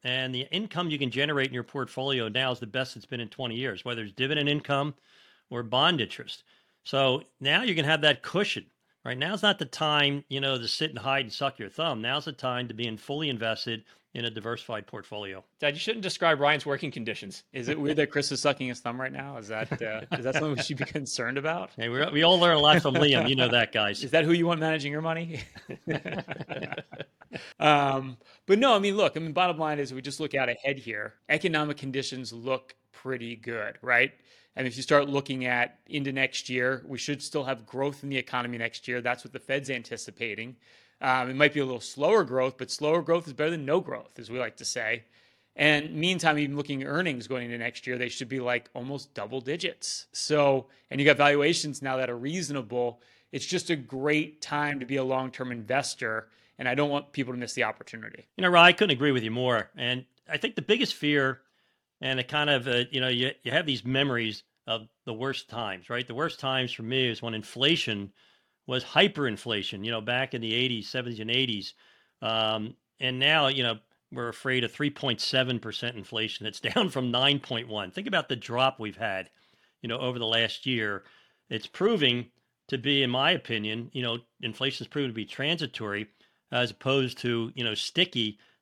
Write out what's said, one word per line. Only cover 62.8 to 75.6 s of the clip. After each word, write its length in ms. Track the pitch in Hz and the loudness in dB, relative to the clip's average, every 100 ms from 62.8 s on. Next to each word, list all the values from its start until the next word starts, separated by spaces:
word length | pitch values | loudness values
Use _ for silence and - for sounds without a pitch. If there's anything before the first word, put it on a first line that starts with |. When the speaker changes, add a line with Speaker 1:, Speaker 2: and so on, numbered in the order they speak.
| 123 | 0
Speaker 1:
you 100 | 135 | 0
know, 60 | 127 | 0
you, 240 | 123 127 - | 2 0 -2
you 80 | - | -2
have 140 | 151 160 | 0 0
these 180 | 123 | -2
memories 600 | 120 131 143 120 113 104 - _ - | 0 0 2 0 -2 -6 -12 _ -6
of 200 | 113 110 _ - | -6 -6 _ -10
the 80 | |
worst 360 | 110 135 131 - | -6 -6 -6 -8
times, 400 | 110 110 92 - | -8 -6 -8 -8
right? 180 | 120 127 | -8 -6
The 60 | |
worst 260 | 120 160 - | -4 -4 -4
times 320 | 135 131 123 | -2 0 -2
for 120 | - | -4
me 260 | 113 131 127 | -4 0 0
is 120 | 110 | 0
when 120 | 117 | -4
inflation 800 | 110 - 120 139 165 - 104 101 - _ _ _ _ - | -6 -8 -6 -2 -2 -2 -4 -6 -14 _ _ _ _ -6
was 160 | 127 | -6
hyperinflation, 1000 | - 151 202 156 135 104 123 104 95 104 | -2 2 2 2 -2 -2 -4 -4 -4 -8
you 80 | 110 | -6
know, 80 | 113 | -6
back 340 | 107 123 131 | -2 -2 -2
in 80 | 127 | -4
the 120 | 113 | -2
eighties, 340 | 117 127 117 101 | 0 0 -2 -6
seventies, 320 | 131 120 110 | -6 -6 -6
and 120 | 110 | -2
eighties. 420 | 123 131 107 92 - _ _ _ _ | 0 0 -2 -8 -14 _ _ _ _
Um, 540 | 110 113 110 110 107 - _ - | -2 0 0 -2 -4 -10 _ -8
and 200 | 131 127 | -4 0
now, 280 | 139 156 139 | 2 4 4
you 160 | 135 | 2
know, 160 | 120 110 - _ _ | 0 -2 -8 _ _
we're 180 | 127 120 | -8 -6
afraid 340 | 110 131 127 | -4 -2 0
of 80 | 120 | 0
three 200 | - 147 | -2 -4
point 280 | 143 139 117 | -2 -2 -2
seven 400 | - 131 127 | 0 0 0
percent 380 | 120 | -2